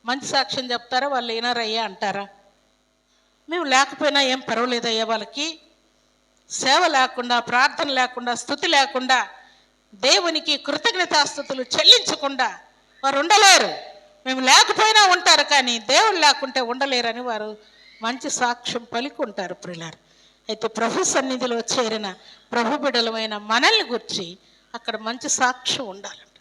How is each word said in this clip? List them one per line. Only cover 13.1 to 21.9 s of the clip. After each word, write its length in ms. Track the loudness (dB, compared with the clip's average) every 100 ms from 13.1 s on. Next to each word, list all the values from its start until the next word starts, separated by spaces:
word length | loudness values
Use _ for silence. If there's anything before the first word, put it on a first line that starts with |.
| 0
ఉండలేరు, 560 | 4 6 8 8 4 -4 -14 -20 _ _ -6
మేము 140 | 0
లేకపోయినా 680 | 6 6 6 4 4 6 6
ఉంటారు, 360 | 4 4 4
కానీ 360 | 4 2 2 -4
దేవుడు 380 | 2 4 4 4
లేకుంటే 440 | 2 2 -2 -4
ఉండలేరని" 600 | -4 -4 -2 -2 -2 -6
వారు 360 | -6 -6 -8 -12 _ _ -20 _
మంచి 280 | -8 -6 -6
సాక్ష్యం 560 | -2 -2 -2 -8 -8 -6
పలికి 280 | -6 -6 -6
ఉంటారు 320 | -6 -6 -8
ప్రియులారు. 520 | -10 -12 -12 -14 -16 _ _ _ _ -10
అయితే 200 | -6 -6
ప్రభు 340 | -2 -2 -2
సన్నిధిలో 560 | 0 -2 -2 -4 -4 -4
చేరిన 560 | -4 -4 -2